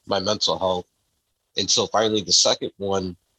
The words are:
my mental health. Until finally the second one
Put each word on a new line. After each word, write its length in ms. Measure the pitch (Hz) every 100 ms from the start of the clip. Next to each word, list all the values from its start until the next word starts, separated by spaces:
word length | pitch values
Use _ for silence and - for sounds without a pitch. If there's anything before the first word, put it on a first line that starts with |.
| -
my 120 | 101
mental 400 | 95 104 - 80
health. 280 | 92 90 - _ _ _ _ _ _ -
Until 320 | 95 - 98
finally 340 | 104 110 107
the 100 | 90
second 400 | - - 127 143 -
one 380 | 98 98 92 87 _